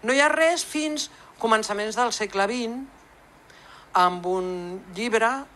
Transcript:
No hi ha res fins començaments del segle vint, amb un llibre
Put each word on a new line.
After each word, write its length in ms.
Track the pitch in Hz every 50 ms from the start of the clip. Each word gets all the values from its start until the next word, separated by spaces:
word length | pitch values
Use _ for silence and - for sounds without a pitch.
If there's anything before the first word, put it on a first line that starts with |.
| -
No 80 | 220 254
hi 80 | 277
ha 80 | 285 302
res 320 | 311 320 320 320 349 330 - -
fins 400 | - 302 302 311 302 302 - - - - - - - -
començaments 560 | - 226 226 220 214 - 208 202 208 220 214 226
del 140 | 247 233 -
segle 320 | - 214 196 - 196 196 202
vint, 260 | 240 247 240 226 233 254 269 269 - - - - - - - - - - - - - - - - - - - - - 190
amb 280 | 180 180 180 180 175 180
un 180 | 185 185 185 180 180 180 175 175 180 190 - 190 180 180
llibre 340 | 226 240 214 226 220 233 262 269 285 - -